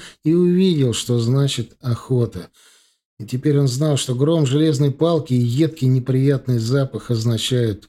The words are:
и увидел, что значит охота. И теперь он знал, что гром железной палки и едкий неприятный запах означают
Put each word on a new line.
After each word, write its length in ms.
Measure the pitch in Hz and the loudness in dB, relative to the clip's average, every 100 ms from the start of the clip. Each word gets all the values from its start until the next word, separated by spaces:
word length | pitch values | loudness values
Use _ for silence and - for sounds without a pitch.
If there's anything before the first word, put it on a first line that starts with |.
| - - | -8 -6
и 100 | 156 | 0
увидел, 580 | 175 175 180 190 156 127 | 2 2 4 2 2 0
что 260 | 107 - 120 | -2 -2 0
значит 540 | 113 135 139 - 110 _ | 2 2 0 -2 -8 _
охота. 680 | 127 117 - 127 117 90 82 _ _ _ _ _ _ - | -6 -4 -2 -2 -2 -6 -16 _ _ _ _ _ _ -16
И 80 | 104 | -8
теперь 320 | 127 151 143 | -4 0 2
он 80 | 139 | 2
знал, 300 | 123 156 135 | 0 0 0
что 180 | - | -2
гром 320 | 123 147 165 135 | -2 0 2 2
железной 460 | 143 160 135 143 | 2 2 2 0
палки 420 | 143 165 165 - | 0 0 0 0
и 60 | 123 | 0
едкий 480 | 120 123 156 - 131 | 0 0 -2 0 0
неприятный 680 | 131 123 131 139 135 127 120 | 0 0 0 2 0 0 -2
запах 520 | 113 139 135 104 - | 0 0 -2 -6 -4
означают 800 | 117 117 113 - 123 117 101 | -2 -2 -2 -2 0 0 -4